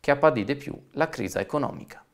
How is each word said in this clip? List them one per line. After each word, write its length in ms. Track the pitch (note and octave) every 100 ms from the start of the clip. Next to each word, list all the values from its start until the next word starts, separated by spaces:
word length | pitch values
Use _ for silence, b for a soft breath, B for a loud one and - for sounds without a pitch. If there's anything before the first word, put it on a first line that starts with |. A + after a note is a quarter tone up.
che 100 | -
ha 60 | C#3
padì 280 | D#3 C3
di 120 | G2+ C#3+
più 320 | - - -
la 160 | - D#3+
crisi 300 | - G2 -
economica. 680 | G2 D3 C3+ - - - _